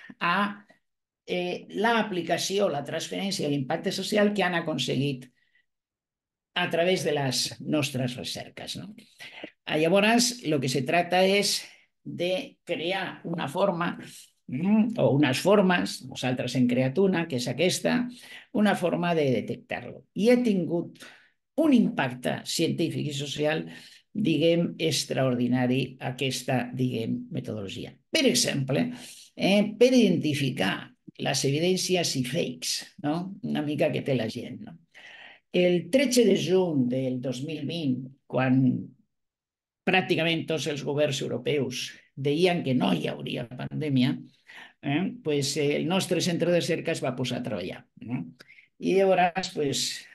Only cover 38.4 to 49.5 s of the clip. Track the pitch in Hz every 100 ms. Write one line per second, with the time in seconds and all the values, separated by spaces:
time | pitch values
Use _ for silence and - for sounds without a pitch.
38.4 | 131 131 127 123 - - _ _ _ _
39.4 | _ _ _ _ - 185 - 160 165 165
40.4 | - 160 160 147 - 143 147 135 - 120
41.4 | - 147 123 - - - _ - 139 147
42.4 | 180 175 135 127 190 170 143 147 139 147
43.4 | - 135 135 139 151 131 127 - - _
44.4 | - - - _ 139 143 190 - 156 147
45.4 | 139 156 143 147 147 185 - 165 180 165
46.4 | 165 175 170 160 - 151 143 123 123 120
47.4 | 123 104 92 - - - 104 131 - -
48.4 | - - _ - 170 185 196 175 175 190
49.4 | 185